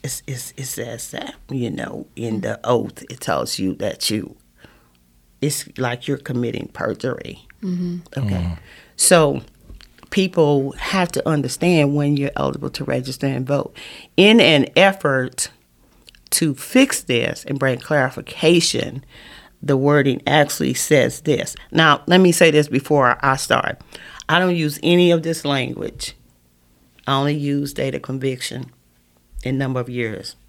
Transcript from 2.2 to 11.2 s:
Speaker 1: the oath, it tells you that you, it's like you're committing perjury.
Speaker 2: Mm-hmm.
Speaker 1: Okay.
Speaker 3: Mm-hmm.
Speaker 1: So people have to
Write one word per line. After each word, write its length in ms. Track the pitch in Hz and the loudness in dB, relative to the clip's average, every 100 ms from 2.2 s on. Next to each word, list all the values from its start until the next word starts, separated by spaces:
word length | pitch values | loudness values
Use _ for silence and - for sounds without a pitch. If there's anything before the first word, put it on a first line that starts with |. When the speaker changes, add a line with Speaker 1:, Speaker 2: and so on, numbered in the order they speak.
| 117 107 | -6 -4
Speaker 1:
the 180 | 110 110 | -6 -6
oath, 380 | - 120 104 - - | 0 0 -2 -12 -18
it 80 | 127 | -12
tells 380 | - 73 62 - | -4 -2 -2 -4
you 160 | 95 | -4
that 360 | - 104 - - | -4 -8 -6 -4
you, 260 | 107 - - _ _ - _ _ _ _ _ _ _ | -4 -8 -18 _ _ -20 _ _ _ _ _ _ _
it's 260 | 147 - - - | -6 -4 -10 -6
like 300 | 123 123 - | -6 -4 -6
you're 120 | 135 | -6
committing 500 | - 123 120 - - | -4 -4 -4 -6 -10
perjury. 680 | - - - 131 - - - _ _ | -6 -6 -4 -6 -6 -12 -16 _ _
Speaker 2:
Mm-hmm. 360 | 190 180 175 175 - 139 | -8 -4 -6 -8 -10 -6
Speaker 1:
Okay. 120 | 113 | -4
Speaker 3:
Mm-hmm. 200 | 92 87 82 - - _ - | -2 -4 -8 -16 -20 _ -2
Speaker 1:
So 460 | - 175 147 139 - _ - - - _ - | 4 6 4 0 -8 _ -20 -20 -20 _ -4
people 640 | - 190 175 147 143 135 | -2 0 2 4 2 0
have 380 | - - 190 175 | -6 -4 -2 -2
to 140 | - | -2